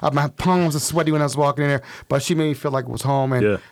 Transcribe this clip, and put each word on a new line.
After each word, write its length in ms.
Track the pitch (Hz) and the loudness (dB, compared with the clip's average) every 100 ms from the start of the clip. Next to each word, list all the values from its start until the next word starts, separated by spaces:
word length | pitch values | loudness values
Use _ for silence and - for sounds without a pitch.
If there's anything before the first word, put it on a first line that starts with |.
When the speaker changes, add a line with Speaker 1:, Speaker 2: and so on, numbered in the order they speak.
Speaker 1:
Uh, 80 | 147 | -2
my 180 | 143 143 | 0 0
palms 460 | - 180 180 165 | 0 0 2 2
were 60 | 147 | 0
sweaty 300 | - 160 156 | -2 0 0
when 80 | 151 | 2
I 20 | |
was 120 | 147 135 | 0 0
walking 260 | 143 143 | 0 2
in 60 | 143 | 0
there, 120 | 139 - - - | 0 -4 -14 -4
but 140 | 139 | -2
she 120 | - | 0
made 140 | 165 156 | 0 0
me 60 | |
feel 160 | 139 147 | -2 -2
like 140 | 135 | -4
it 60 | 127 | -4
was 120 | 117 | -4
home. 300 | 131 139 131 | -2 0 0
And 100 | 127 | 2
Speaker 2:
Yeah. 140 | 104 98 - | 2 0 -4